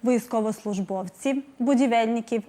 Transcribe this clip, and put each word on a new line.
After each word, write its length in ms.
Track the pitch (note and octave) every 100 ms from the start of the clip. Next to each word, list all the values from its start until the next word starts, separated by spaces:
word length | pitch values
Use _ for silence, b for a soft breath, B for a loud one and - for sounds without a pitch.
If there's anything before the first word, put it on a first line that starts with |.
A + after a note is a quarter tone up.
військовослужбовців, 1400 | A#3 B3 A#3 A3+ G#3+ G#3+ G#3 G3 F#3 F#3+ F#3 - C4+ C4+ C4+ -
будівельників, 840 | B3 B3+ C4+ A#3 A3+ A#3 A3+ A#3